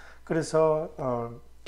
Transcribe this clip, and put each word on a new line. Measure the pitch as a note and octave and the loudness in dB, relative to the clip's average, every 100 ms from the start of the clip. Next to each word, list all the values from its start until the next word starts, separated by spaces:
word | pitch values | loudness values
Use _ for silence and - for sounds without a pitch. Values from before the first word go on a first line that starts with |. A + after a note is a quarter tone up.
| - - | -20 -14
그래서, | - D#3+ C#3+ D#3+ D#3 D#3 E3 - | -4 -4 2 4 4 2 -2 -6
어, | C3 A#2 A#2 A#2+ - - | -4 -4 -6 -10 -18 -20